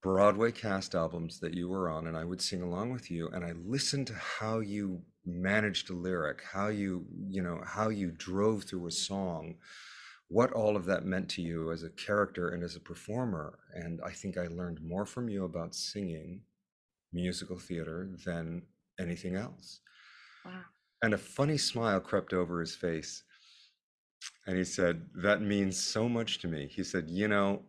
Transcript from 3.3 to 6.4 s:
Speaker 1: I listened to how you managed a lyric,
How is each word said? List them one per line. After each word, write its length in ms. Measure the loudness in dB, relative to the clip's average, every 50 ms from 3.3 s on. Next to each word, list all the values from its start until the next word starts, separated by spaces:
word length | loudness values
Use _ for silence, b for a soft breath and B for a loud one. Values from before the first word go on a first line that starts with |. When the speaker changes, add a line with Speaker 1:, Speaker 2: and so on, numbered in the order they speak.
| -4 -4 -4
Speaker 1:
I 80 | -4 -6
listened 540 | -6 -4 -2 -2 0 0 0 0 0 -2 -2
to 80 | -6
how 440 | -8 -6 -6 -4 -2 0 0 2 0
you 440 | 0 0 -2 -2 0 -2 -2 -4 -8 -12 _ _ _
managed 640 | -6 -4 0 2 4 4 6 4 4 2 0 -4 -4
a 40 | -6
lyric, 480 | -2 0 0 0 2 0 0 -2 -4